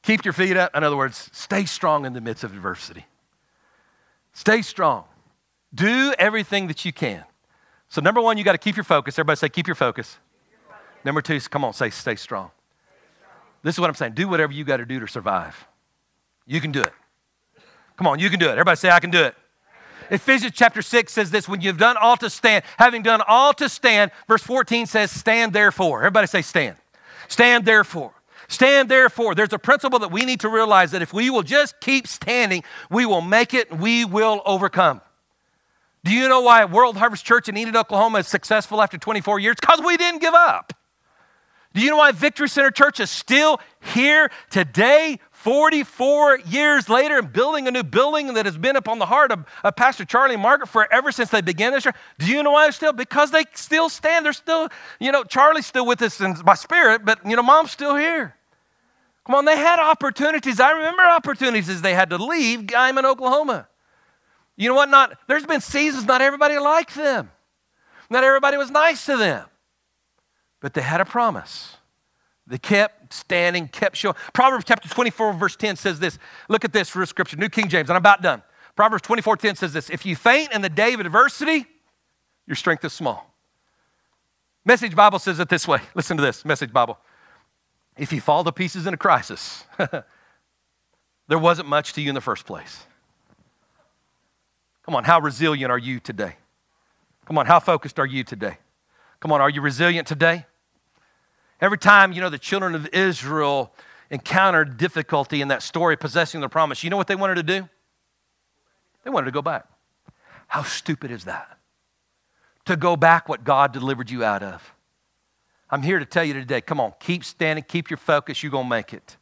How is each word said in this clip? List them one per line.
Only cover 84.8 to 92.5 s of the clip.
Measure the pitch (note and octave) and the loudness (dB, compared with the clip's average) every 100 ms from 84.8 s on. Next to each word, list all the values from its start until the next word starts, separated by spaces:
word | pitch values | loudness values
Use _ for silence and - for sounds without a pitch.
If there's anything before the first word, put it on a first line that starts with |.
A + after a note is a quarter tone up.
| A3+ E3+ | 2 4
Bible | G#3 G3 | 4 4
says | - E3 | -4 -4
it | E3+ | -2
this | F3 - | -2 0
way. | C#3 - | -2 -2
Listen | F3+ - D#3+ | -10 -6 -2
to | |
this, | C#3 - | -2 -2
Message | D#3 C#3+ C3 | -6 -6 -2
Bible. | B2+ A#2 A2 _ _ _ _ _ _ _ _ _ - | -2 -2 -4 _ _ _ _ _ _ _ _ _ -14
"If | C#3+ | -8
you | D3 | -6
fall | B2+ D3+ | 0 0
to | E3+ | 0
pieces | - F#3 F#3+ E3+ | -4 -8 -6 -10
in | |
a | F#3 | -8
crisis, | G3 D3 - F#2+ - - - | -2 -2 -2 -16 -16 -18 -20
<laughs> | - D#3+ D3 - _ _ _ _ _ _ _ _ _ _ _ _ | -8 -8 -8 -14 _ _ _ _ _ _ _ _ _ _ _ _
there | D#3+ | 2
wasn't | E3+ E3+ C#3+ | 2 0 -2
much | D3 D3 | -4 -4
to | - | -8
you | C#3+ | -6
in | |
the | C3+ | -6
first | B2 G#2 | -6 -8
place." | - | -8